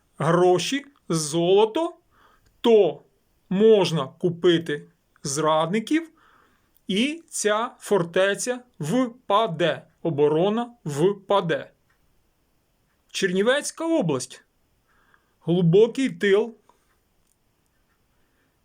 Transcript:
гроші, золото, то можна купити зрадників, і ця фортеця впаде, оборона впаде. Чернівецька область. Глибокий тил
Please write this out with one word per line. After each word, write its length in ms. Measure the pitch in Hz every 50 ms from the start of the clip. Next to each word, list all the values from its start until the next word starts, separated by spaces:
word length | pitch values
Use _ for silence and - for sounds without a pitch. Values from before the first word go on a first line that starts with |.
| _ _ _ -
гроші, 680 | 151 151 165 175 180 180 180 180 175 - 269 277 277 - _ _ _ -
золото, 880 | 175 165 156 151 139 170 170 175 190 196 214 220 214 320 330 339 339 - _ _ _ _ _ _ _ _ _ _ _ _
то 420 | - 240 226 214 196 160 143 - - _ _ _ _ _ _ _ _ -
можна 580 | 185 185 214 226 220 208 185 165 165 160 135
купити 840 | 131 - _ - 180 170 170 - 180 170 160 165 165 147 147 165 - _ _ _ _ _ _ -
зрадників, 880 | 147 135 143 156 156 156 156 160 160 180 226 220 220 302 311 330 320 _ _ _ _ _ _ _ _ _ _ _ _ _ _ _
і 360 | - 196 196 233 285 302 330 - _
ця 420 | - - - 208 208 214 233 254 - _
фортеця 840 | - - 208 190 170 170 170 185 190 196 202 196 - 247 247 254 247 _ _ -
впаде, 1040 | 151 143 185 254 262 233 233 _ _ - 202 202 226 220 170 143 170 165 139 127 - _ _ _ -
оборона 720 | 170 151 139 147 147 151 156 170 202 208 226 240 240 - _ -
впаде. 840 | 160 143 135 156 190 202 196 - - 202 196 190 165 151 131 123 - _ _ _ _ _ _ _ _ _ _ _ _ _ _ _ _ _ _ _ _ _ _ _ _ _ _ _ _
Чернівецька 800 | - - - 196 180 190 202 233 254 294 294 - - - 320
область. 580 | 330 330 320 233 165 147 127 123 - - - _ _ _ _ _ _ _ _ _ _ _ _ _ _ _ _ _ _ _ _ _
Глибокий 640 | - 170 180 185 165 160 196 220 233 226 - 269 254
тил 440 | 165 170 - 202 190 202 233 233 233 _ _ _ _ _ _ _ _ _ _ _ _ _ _ _ _ _ _ _ _ _ _ _ _ _ _ _ _ _ _ _ _ _ _ _ _ _ _ _ _ _